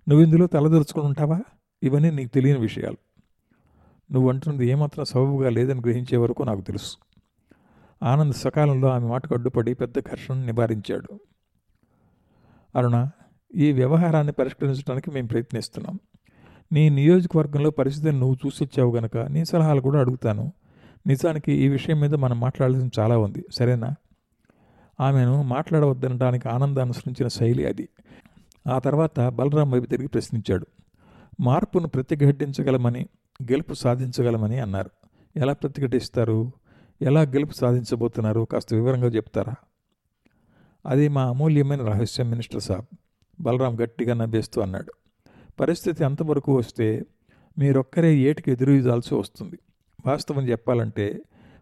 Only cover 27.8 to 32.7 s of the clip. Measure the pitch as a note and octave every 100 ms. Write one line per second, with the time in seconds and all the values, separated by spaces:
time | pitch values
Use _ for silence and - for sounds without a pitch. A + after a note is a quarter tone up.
27.8 | - _ _ - _ _ _ _ C#3+ C3
28.8 | C3+ C#3+ D#3+ - B2 A#2 C#3 D3+ C#3+ B2+
29.8 | A#2+ B2 C3+ A2+ - A#2 G2 F#2 D#2 _
30.8 | _ _ _ - - - B2 D3 G#3+ F#3
31.8 | E3 C3+ B2+ D3+ C#3+ C#3 D3 C3+ C#3